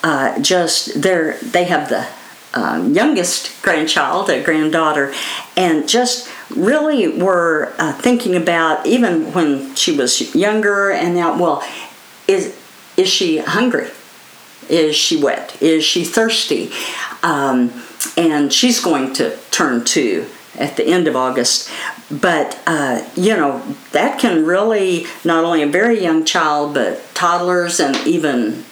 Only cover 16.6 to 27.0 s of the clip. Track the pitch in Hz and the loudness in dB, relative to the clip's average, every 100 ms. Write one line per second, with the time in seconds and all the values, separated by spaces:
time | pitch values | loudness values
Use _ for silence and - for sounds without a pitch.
16.6 | 120 - - - - - 175 147 139 127 | -4 -8 -10 -8 -10 -4 -2 0 0 2
17.6 | 120 117 - - - - 170 151 143 - | 0 -2 -16 -10 -6 0 2 2 2 2
18.6 | 254 233 185 147 131 135 113 - - - | 2 2 0 0 0 -2 -2 -4 -6 -2
19.6 | 156 120 117 - 123 87 - - - - | 0 0 0 0 0 0 -4 -14 -18 -8
20.6 | - - 117 180 160 131 127 127 123 - | -6 -2 0 2 2 0 0 0 0 -2
21.6 | - - - - - 143 185 160 143 - | -4 -10 -10 -12 -12 -2 0 0 -2 -4
22.6 | - 160 139 113 - - 185 208 143 127 | -4 -2 0 -2 -4 0 0 2 0 -2
23.6 | - - - 147 240 - 233 170 156 180 | -8 -12 -4 0 0 0 2 2 2 2
24.6 | 220 214 190 175 - - 170 165 170 165 | 2 2 0 -2 -4 -6 0 2 2 2
25.6 | 147 165 226 226 180 160 160 185 156 147 | 2 2 2 2 2 2 2 0 0 0
26.6 | 151 135 104 - | 0 0 -2 -4